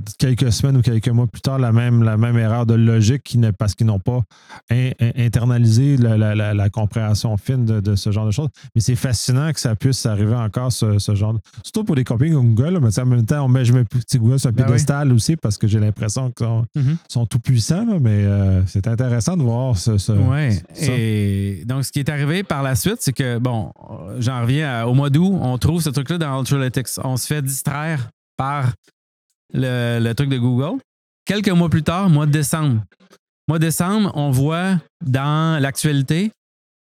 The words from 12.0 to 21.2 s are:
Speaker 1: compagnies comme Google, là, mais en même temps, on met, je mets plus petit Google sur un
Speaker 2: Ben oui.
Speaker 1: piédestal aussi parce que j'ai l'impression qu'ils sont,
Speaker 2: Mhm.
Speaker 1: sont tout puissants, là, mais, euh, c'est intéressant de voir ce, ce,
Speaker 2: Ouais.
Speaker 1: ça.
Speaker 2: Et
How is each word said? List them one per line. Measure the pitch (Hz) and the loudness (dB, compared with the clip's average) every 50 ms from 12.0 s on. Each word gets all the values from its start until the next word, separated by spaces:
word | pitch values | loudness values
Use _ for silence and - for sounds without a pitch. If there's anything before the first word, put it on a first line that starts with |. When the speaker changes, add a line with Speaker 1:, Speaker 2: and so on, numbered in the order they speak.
| 123 | 0
Speaker 1:
compagnies | - 123 113 143 165 | 0 0 0 2 2
comme | 160 139 123 117 110 | 2 4 4 4 4
Google, | 104 135 165 190 | 4 2 2 2
là, | 180 | 2
mais | 131 113 98 | 2 2 2
en | 127 127 | 0 0
même | 127 123 120 113 | 2 2 2 2
temps, | 107 151 147 139 | 2 0 0 2
on | 127 | 2
met, | 127 131 127 | 2 4 4
je | 117 123 | 4 4
mets | 127 120 | 4 2
plus | - - 123 | 0 -2 -4
petit | - - - | -2 0 0
Google | 123 110 117 131 139 | 2 2 2 2 2
sur | - | 0
un | 131 104 | 0 0
Speaker 2:
Ben | 101 123 | 2 2
oui. | |
Speaker 1:
piédestal | 117 - - 147 143 143 143 147 135 | 2 2 2 2 2 0 0 2 2
aussi | 123 110 - - 165 | 2 4 2 2 -2
parce | 160 - 113 101 | 0 -2 -4 -2
que | - - | 0 0
j'ai | 101 104 110 | 0 2 2
l'impression | 104 104 101 - 113 107 - 135 131 123 | 2 0 0 -2 -4 -4 -4 -4 -6 -6
qu'ils | 120 - 120 | -4 -4 -4
sont, | 113 117 120 117 - - | -2 0 -2 -2 -2 -2
Speaker 2:
Mhm. | 151 131 135 160 165 - - | -2 0 0 0 -2 -6 -6
Speaker 1:
sont | - 117 117 | -2 -2 -2
tout | - - 120 | 0 -2 -2
puissants, | - - 131 117 107 - 160 185 233 | 0 2 2 2 2 0 -2 0 0
là, | 233 208 170 | 0 0 2
mais, | 127 110 104 104 101 | 2 2 2 2 2
euh, | 101 101 101 98 95 95 92 92 | 2 2 2 2 2 2 2 2
c'est | 92 - 101 90 | 0 0 -2 -2
intéressant | 113 117 110 131 127 120 120 - 170 185 | 0 -2 -2 -2 0 0 0 0 0 0
de | 175 135 | 0 0
voir | 117 113 120 131 131 117 | 0 0 -2 -2 -2 -2
ce, | 87 - 117 110 | 0 0 0 0
ce, | 101 - - 107 | 0 0 0 2
Speaker 2:
Ouais. | 101 98 - 131 147 151 123 104 85 85 - - | 2 2 2 2 2 0 0 0 -2 -4 -10 -8
Speaker 1:
ça. | - 160 131 123 | -4 -2 0 0
Speaker 2:
Et | 117 113 113 107 104 | 0 0 0 0 0